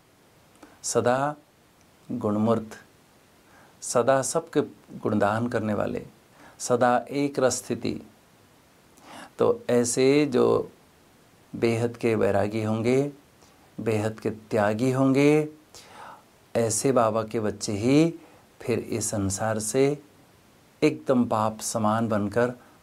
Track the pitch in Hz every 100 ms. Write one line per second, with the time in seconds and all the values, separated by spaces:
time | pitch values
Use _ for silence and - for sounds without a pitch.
0 | _ _ _ _ _ - - - - 120
1 | 117 131 143 147 _ _ _ _ _ _
2 | - 120 107 104 110 110 110 - - _
3 | _ _ _ _ _ - - - - 123
4 | 120 135 135 165 165 147 143 - - -
5 | 123 104 101 110 120 120 107 101 101 98
6 | - - _ - - - - 123 123 120
7 | - 143 143 143 127 - - 123 - -
8 | - _ _ _ _ _ _ _ _ -
9 | - - - - 113 - - 123 120 -
10 | 131 143 143 120 117 110 - - _ _
11 | _ _ _ _ - 101 117 113 117 117
12 | 117 110 101 98 101 110 107 110 117 127
13 | 143 - _ _ - _ _ - 113 107
14 | 110 107 113 107 - 110 104 107 131 127
15 | 135 135 143 151 151 - _ - - -
16 | - - _ _ _ 117 113 - 139 123
17 | 113 110 110 117 107 101 - 101 117 147
18 | 165 165 - - _ - - 113 - 113
19 | - 107 95 95 113 110 107 135 139 147
20 | - _ _ _ _ _ _ - 151 131
21 | - 127 120 113 107 110 - 117 107 113
22 | 113 107 101 117 123 123 - _